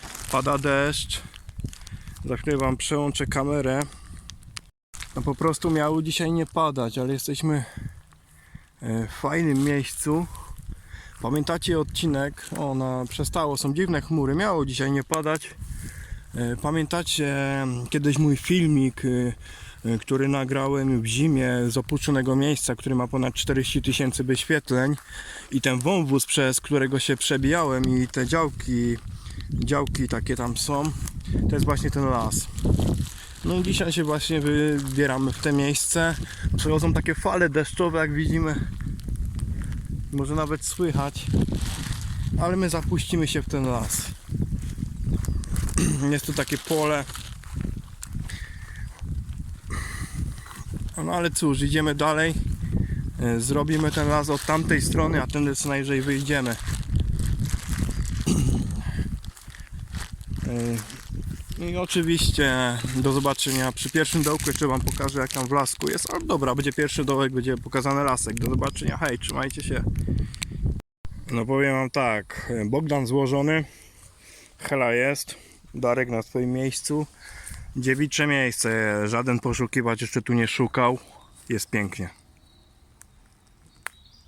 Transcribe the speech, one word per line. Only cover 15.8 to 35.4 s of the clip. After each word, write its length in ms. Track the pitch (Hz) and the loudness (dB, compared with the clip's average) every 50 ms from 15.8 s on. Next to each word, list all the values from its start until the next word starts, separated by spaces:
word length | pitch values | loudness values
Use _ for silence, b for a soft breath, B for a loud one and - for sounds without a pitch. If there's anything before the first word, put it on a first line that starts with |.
| B B B B B B B B B B - | B B B B B B B B B B -6
E, 200 | 120 120 120 120 | -4 -2 -2 -2
pamiętacie, 1040 | - - 147 160 160 156 143 - 175 165 - - 156 147 143 139 139 139 139 139 139 | -2 -2 0 0 0 0 0 -2 -2 -2 0 0 0 0 0 0 0 0 0 0 0
em, 260 | 135 131 123 120 123 | -2 -2 -2 -4 -4
kiedyś 300 | - - 151 143 147 139 | -2 0 2 4 4 4
mój 200 | 147 156 147 139 | 6 6 6 4
filmik, 680 | 131 - - 180 185 170 156 151 135 135 131 - - - | 4 2 2 4 4 6 6 6 6 4 2 2 0 0
y, 280 | 127 127 123 123 123 117 - B B B B B B B B B | 2 2 2 2 0 -2 -4 B B B B B B B B B
y, 140 | 113 117 107 | 0 0 0
który 280 | - - 135 131 135 | 0 0 0 2 2
nagrałem 760 | 139 139 139 135 127 135 135 135 139 139 139 135 135 131 117 | 2 2 2 0 0 0 0 0 0 2 2 2 4 2 2
w 40 | 113 | 2
zimie 440 | 113 110 127 151 160 143 131 131 127 123 123 123 | 2 2 4 4 4 4 4 4 2 2 2 2
z 100 | 120 117 | 2 0
opuszczonego 580 | 135 120 - 151 139 - - 143 135 127 131 131 | 0 0 0 -2 0 2 2 2 2 4 4 4
miejsca, 400 | 135 139 151 147 - - - 120 | 4 4 4 2 2 0 -2 -2
który 200 | - - 135 131 | -2 -2 0 0
ma 120 | 123 123 | 0 0
ponad 260 | 120 131 131 127 127 - | 0 0 0 0 0 -2
czterdzieści 480 | - - - 139 135 127 - - 139 | -2 0 0 2 2 2 2 0 0
tysięcy 420 | 127 135 127 - 139 127 - - 127 | 0 0 2 2 2 0 0 0 0
wyświetleń, 720 | 127 131 - - - 160 147 - - 131 127 131 139 147 - B B B B B B B B B B | 0 0 0 2 2 0 0 2 2 2 2 4 2 0 -2 B B B B B B B B B B
i 100 | B 131 | B 0
ten 180 | - 139 127 123 | 2 2 2 2
wąwóz, 460 | 123 160 196 180 160 135 135 135 - | 2 2 2 2 4 4 2 2 2
przez 360 | - - 151 135 131 127 - | 2 2 2 4 4 2 0
którego 380 | - - 147 139 131 127 135 131 | 0 2 2 2 2 2 0 0
się 180 | - - 135 | 2 0 0
przebijałem, 680 | - - - 151 135 135 135 160 175 165 139 131 127 131 | 0 2 0 2 2 4 4 4 4 2 2 2 2 2
i 240 | 127 127 127 127 | 2 2 2 2
te 200 | 123 - 135 127 | 0 0 -2 0
działki, 680 | 123 156 165 160 143 - - - - 123 120 120 120 117 117 - - B B B B B B B B B | 2 2 2 2 2 -2 -4 -2 0 0 2 2 2 0 -2 -4 -10 B B B B B B B B B
działki 540 | - - 120 143 143 143 131 - - 131 | -2 0 2 2 2 0 0 0 -2 -2
takie 280 | 117 123 113 107 - 127 | 0 -2 -2 0 -2 -2
tam 220 | 123 120 120 117 | -2 -2 -2 -2
są, 340 | - - - 147 139 147 156 - - - - - - B B B B B B | -2 -2 0 0 0 0 -2 -2 -4 -6 -8 -8 -8 B B B B B B
to 60 | 147 | 2
jest 100 | 143 - | 2 2
właśnie 260 | 147 143 135 147 147 | 2 2 2 0 0
ten 140 | 143 143 139 | 0 2 2
las. 420 | 131 127 117 110 110 113 - - - - - - - - - - - - - - B B B B B B B B | 2 2 2 2 0 0 -2 -4 -4 -4 -2 2 2 4 4 2 2 0 0 -2 B B B B B B B B
No 100 | 165 180 | 0 0
i 80 | 180 180 | 0 2
dzisiaj 280 | 185 190 - 185 170 | 2 2 2 2 0
się 120 | 160 170 160 | 2 0 2
właśnie 380 | 151 151 147 143 - 165 151 | 0 0 0 0 0 0 2
wybieramy 920 | 143 147 147 147 151 151 147 143 139 135 131 139 147 135 131 131 135 131 - | 2 2 4 4 4 4 2 0 0 0 2 2 2 4 2 2 0 0 0
w 60 | |
te 140 | - | 0